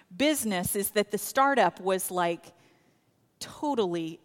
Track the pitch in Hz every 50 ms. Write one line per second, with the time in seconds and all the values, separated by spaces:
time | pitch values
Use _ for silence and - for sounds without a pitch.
0 | _ _ 185 175 269 302 311 277 - 220 196 180 185 - - 202 196 - - 208
1 | 202 - - 202 - - - 269 269 277 277 247 202 - - - 185 190 190 185
2 | 185 - 185 180 175 170 170 165 - - - _ _ _ _ _ _ _ _ _
3 | _ _ _ _ _ _ _ _ - - - - - 294 277 233 208 180 170 170
4 | 160 160 165 -